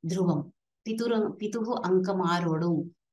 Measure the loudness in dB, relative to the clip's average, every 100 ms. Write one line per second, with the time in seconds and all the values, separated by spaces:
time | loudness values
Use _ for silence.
0 | -4 0 2 0 -4 -14 _ _ -8 -4
1 | 0 0 0 -2 -4 -2 -2 -2 2 2
2 | 2 0 0 2 0 0 0 0 -2 -12
3 | _